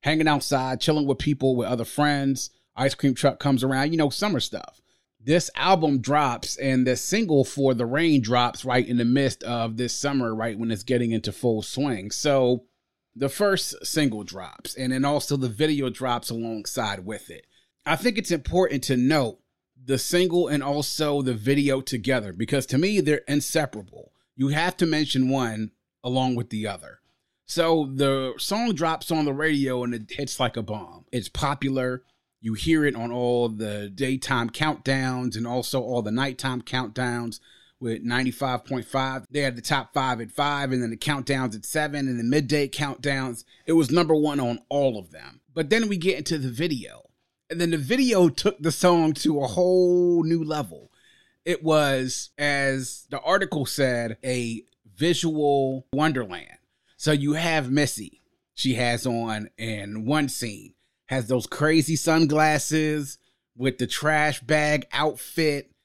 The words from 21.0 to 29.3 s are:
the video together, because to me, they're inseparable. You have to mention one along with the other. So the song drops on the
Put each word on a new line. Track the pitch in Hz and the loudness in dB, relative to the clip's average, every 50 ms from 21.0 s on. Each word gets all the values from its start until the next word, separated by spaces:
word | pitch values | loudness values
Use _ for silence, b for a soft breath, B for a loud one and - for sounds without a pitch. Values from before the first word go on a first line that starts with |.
| 156 147 143 143 135 | 0 0 0 0 0
the | 127 123 | -2 -2
video | 110 104 127 139 143 143 139 135 135 | -2 0 2 2 4 4 2 0 0
together, | 131 - - 127 95 127 131 127 104 101 85 | -2 -4 -6 -4 0 0 0 0 0 -4 -6
because | 87 113 - - 139 127 | -6 -4 0 0 -2 0
to | - 131 131 | 0 0 2
me, | 165 196 214 202 | 2 4 2 2
they're | 160 147 151 - - | 2 2 2 0 0
inseparable. | - 139 147 143 - - - 151 - - 107 95 87 - - - _ _ _ _ _ _ - | 0 -2 -2 0 0 0 0 -2 -2 -6 -12 -16 -16 -18 -20 -20 _ _ _ _ _ _ -2
You | 131 139 | 0 0
have | 143 151 165 180 180 | 2 0 0 -2 0
to | - 180 | 0 0
mention | 165 156 151 151 139 - 135 131 127 | 0 2 0 0 0 0 0 2 2
one | 135 135 127 117 110 107 110 107 _ _ _ _ _ _ - | 2 0 -2 -2 -4 -4 -6 -8 _ _ _ _ _ _ -6
along | 123 127 131 131 131 127 | -2 0 0 2 2 0
with | 120 117 - | -2 -4 -4
the | - 107 107 | -6 -6 -4
other. | 104 98 87 - - - _ _ _ _ _ _ _ _ _ _ | -4 -6 -8 -12 -20 -20 _ _ _ _ _ _ _ _ _ _
So | - - 170 165 165 165 160 151 135 135 | -8 -2 0 2 4 4 2 2 -2 0
the | 135 143 139 135 135 131 131 123 | 0 2 2 2 2 0 -4 -6
song | - - - 196 220 240 240 202 | -6 -4 -4 -2 -2 0 -2 0
drops | 131 165 165 160 160 - - | 0 0 -2 -2 -2 -4 -2
on | 170 160 151 | -2 0 0
the | 147 | 0